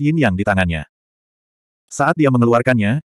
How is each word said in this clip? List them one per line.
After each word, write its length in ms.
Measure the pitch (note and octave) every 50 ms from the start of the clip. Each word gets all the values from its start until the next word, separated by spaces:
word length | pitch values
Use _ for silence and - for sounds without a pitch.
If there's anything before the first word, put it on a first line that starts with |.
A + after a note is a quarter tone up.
| C#3+
yin 160 | D3 D#3+ E3
yang 160 | C#3 G#2+ F2+
di 80 | F#2 G2+
tangannya. 400 | G#2+ G2+ F#2+ F#2 F2 E2 D#2 D2 - _ _ _ _ _ _ _ _ _ _ _ _ _ _ _ _ _ _ _ _
Saat 320 | - - C#3+ D3 F3 E3
dia 80 | D3+ C3+
mengeluarkannya, 720 | B2+ B2 A#2 A#2+ A#2+ A#2 A#2 B2+ B2+ A2+ G2+ G2+ B2+ D#3 - _